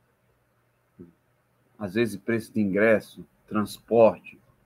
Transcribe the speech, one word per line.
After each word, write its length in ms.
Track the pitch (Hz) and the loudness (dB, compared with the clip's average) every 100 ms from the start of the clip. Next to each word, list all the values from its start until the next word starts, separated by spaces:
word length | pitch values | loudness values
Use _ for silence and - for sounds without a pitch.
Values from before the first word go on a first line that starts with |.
| _ _ _ _ _ _ _ _ _ - 85 _ _ _ _ _ _ _ | _ _ _ _ _ _ _ _ _ -20 -20 _ _ _ _ _ _ _
às 140 | 101 | -8
vezes 240 | 101 117 98 | -4 -4 -4
preço 360 | - 113 - | -6 -6 -4
de 60 | 110 | -4
ingresso, 640 | 101 98 110 104 - - 87 _ _ | -2 0 2 2 -2 -18 -20 _ _
transporte, 920 | 104 101 - _ 117 110 85 - - _ _ | -6 -6 -10 _ 4 4 4 -10 -20 _ _